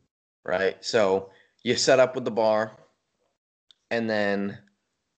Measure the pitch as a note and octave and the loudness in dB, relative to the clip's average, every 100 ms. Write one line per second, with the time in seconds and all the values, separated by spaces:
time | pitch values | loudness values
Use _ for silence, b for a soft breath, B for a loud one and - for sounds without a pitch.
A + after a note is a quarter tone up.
0 | _ _ _ _ - F2+ F#2+ - - A#2+ | _ _ _ _ -6 -2 -2 -4 -2 2
1 | G2 F#2+ - b b b A#2 A#2 - C3 | 2 0 -4 b b b -4 0 4 4
2 | B2+ C3 B2 A2 A2 G#2+ A2+ - _ _ | 4 0 -6 0 2 2 -2 -8 _ _
3 | _ _ _ _ _ _ _ _ - A#2 | _ _ _ _ _ _ _ _ -8 -4
4 | A2+ G#2+ G2+ G2 G2+ - - _ _ _ | -2 -2 0 -2 -4 -10 -18 _ _ _
5 | _ | _